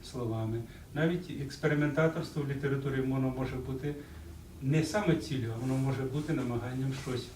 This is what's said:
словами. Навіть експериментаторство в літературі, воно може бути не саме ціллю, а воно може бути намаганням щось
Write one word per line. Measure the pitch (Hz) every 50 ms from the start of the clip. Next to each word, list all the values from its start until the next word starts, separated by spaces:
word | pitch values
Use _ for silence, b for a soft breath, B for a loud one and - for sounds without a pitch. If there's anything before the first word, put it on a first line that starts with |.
| - -
словами. | - 127 120 110 110 110 113 110 113 117 117 B B B B B -
Навіть | 147 156 170 175 170 - - - 139 139
експериментаторство | - - - - 156 147 147 151 147 143 156 160 160 160 165 147 - - 156 143
в | 135
літературі, | 139 135 - 139 135 135 135 139 127 135
воно | 131 131 131 135 131 131 127 127
може | 127 - -
бути | 131 120 117 131 131 - 147 147 143 B B B B B B B B B - - - 139
не | 135 147 160 156
саме | - - 208 202 175 156
ціллю, | - - - 139 127 113 113 113
а | 113
воно | 123 131 131
може | 135 135 135 135 - 127
бути | 131 131 147 151 - 156
намаганням | 135 127 120 120 120 110 123 131 131 131 135 135 - -
щось | 135 127 117 - - -